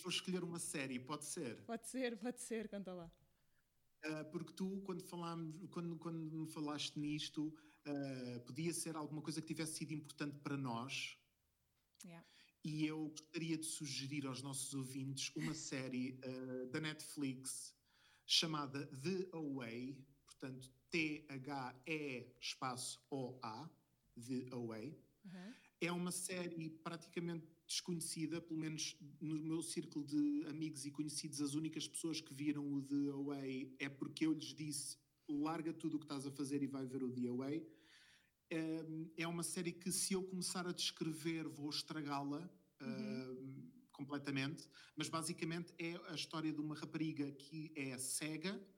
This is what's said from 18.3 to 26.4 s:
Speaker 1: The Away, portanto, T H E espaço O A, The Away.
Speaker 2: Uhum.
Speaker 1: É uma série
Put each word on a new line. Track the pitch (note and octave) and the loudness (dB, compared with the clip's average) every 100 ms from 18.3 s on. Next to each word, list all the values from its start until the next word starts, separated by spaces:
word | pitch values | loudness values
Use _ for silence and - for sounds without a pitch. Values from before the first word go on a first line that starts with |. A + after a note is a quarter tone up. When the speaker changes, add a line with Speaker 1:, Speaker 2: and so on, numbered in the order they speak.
| - E3 D3+ C#3 C3+ D3+ | 6 6 2 0 -2 -4
Speaker 1:
The | C3+ D3+ F#3+ F#3+ | -2 2 2 0
Away, | E3 D3 C3+ A#2 A#2 B2+ C3 - - | -2 -2 -2 -2 -4 -4 -6 -12 -20
portanto, | - - C3 C3 - - _ | -20 -8 -6 -6 -10 -18 _
T | F3 D#3 D3+ D3+ | 4 4 2 -4
H | C3+ C3 C#3 B2+ B2 - | -6 -2 -2 -2 -6 -2
E | D#3 D3 B2 - - | 0 0 -2 -6 -8
espaço | - - C3 B2+ - - - | -6 -2 0 0 -2 -6 -4
O | C#3 B2 - | -2 -2 -2
A, | A#2 A2 D#3+ - _ _ _ A#2+ | -4 -2 -4 -10 _ _ _ -12
The | A#2 B2+ B2+ | 0 0 0
Away. | B2+ A2+ A2 B2 - - _ G3 | -2 -2 -2 -4 -8 -16 _ -12
Speaker 2:
Uhum. | F#3 F#3+ C4+ - _ | -10 -10 -12 -18 _
Speaker 1:
É | E3+ | 0
uma | F3 F3+ | 2 0
série | - - F3+ | 0 -2 -2